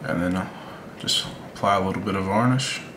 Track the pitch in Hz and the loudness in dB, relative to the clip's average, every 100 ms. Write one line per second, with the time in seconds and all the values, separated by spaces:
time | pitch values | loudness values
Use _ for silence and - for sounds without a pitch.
0 | - 82 90 92 90 - - - - - | -2 0 0 0 -2 -8 -14 -14 -14 -10
1 | - - - - - - 101 101 95 92 | -2 0 -2 -8 -14 -2 2 4 2 0
2 | 101 98 95 101 120 127 - - - | 0 0 2 4 6 4 2 -4 -8